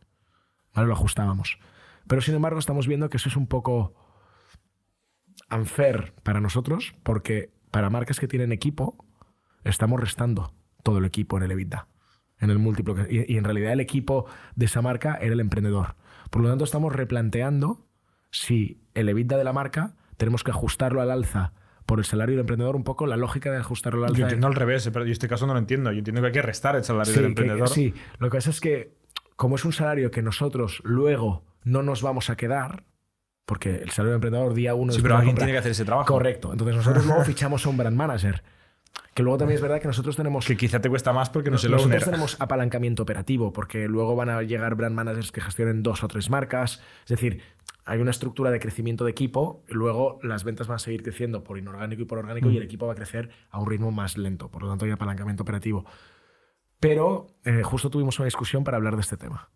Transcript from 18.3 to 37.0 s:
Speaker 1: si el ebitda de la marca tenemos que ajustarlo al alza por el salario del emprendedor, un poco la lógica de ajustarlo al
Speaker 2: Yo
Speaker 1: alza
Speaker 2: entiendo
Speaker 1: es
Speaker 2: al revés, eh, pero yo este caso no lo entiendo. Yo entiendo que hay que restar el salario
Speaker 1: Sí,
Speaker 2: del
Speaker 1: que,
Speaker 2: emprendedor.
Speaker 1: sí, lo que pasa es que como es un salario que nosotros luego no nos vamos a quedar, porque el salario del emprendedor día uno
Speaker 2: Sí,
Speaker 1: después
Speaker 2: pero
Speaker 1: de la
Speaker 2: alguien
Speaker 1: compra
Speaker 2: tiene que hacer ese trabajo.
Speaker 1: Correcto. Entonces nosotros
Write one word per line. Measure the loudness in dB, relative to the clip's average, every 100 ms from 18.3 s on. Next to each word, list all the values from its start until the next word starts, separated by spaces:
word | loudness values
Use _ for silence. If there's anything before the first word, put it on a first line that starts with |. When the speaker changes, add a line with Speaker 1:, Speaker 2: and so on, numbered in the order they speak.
Speaker 1:
si | -6 0 2 2 -4 _
el | -2 0
ebitda | 2 2 2
de |
la | 2
marca | 0 -2 -4 -6 -8 _ -2
tenemos | 0 0
que | 0
ajustarlo | -2 -2 0 0 2
al | 0
alza | 0 0 0 -2 -4 _ _ 0
por | 0
el | 2
salario | 0 2
del | 2
emprendedor, | 0 0 0 -2
un |
poco | -2 -2 -2
la | 0
lógica | 0 -2 -2
de | -2
ajustarlo | -4 -4 -2 0 2
al |
Speaker 2:
Yo | 2
Speaker 1:
alza |
Speaker 2:
entiendo | 2 4 2
Speaker 1:
es |
Speaker 2:
al | 4
revés, | 2 2 0
eh, |
pero | -2 -2
yo |
este | -2 -2
caso | 0 0
no |
lo | 0
entiendo. | 2 0 0
Yo | -2
entiendo | -2 0
que | 2
hay |
que | 2
restar | 0 -2 0 0
el |
salario | 2 2 4
Speaker 1:
Sí, | 4
Speaker 2:
del | 4 2
Speaker 1:
que, |
Speaker 2:
emprendedor. | 0 2 2
Speaker 1:
sí, | 2 2 0 -10 -4
lo | -2
que | 0
pasa | 0
es | -2
que | 0 -2 -4 _ -18 -16 -14 -2
como | 0 2
es | 0
un |
salario | 0 0 2 0
que | 0
nosotros | -2 0 -2 0 -2 -4
luego | 0 2 4 2 2 -2 -6 _
no | 0 0
nos | 2 0
vamos | -2 -2 -2
a | -2
quedar, | -2 -2 -4 -8 -16 _ _ _ _ _ -8
porque | -4 -2 -4
el | -4
salario | -2 2
del | 2
emprendedor | 2 0 0 2
día | 0
uno | 2 2
Speaker 2:
Sí, | 4
Speaker 1:
después |
Speaker 2:
pero | 6
Speaker 1:
de | 6
la |
Speaker 2:
alguien | 6 6
Speaker 1:
compra | 4
Speaker 2:
tiene | 2
que |
hacer | 0
ese | 0 2
trabajo. | 2 4
Speaker 1:
Correcto. | 4 4 0 -4
Entonces | -2 0 2
nosotros | 4 6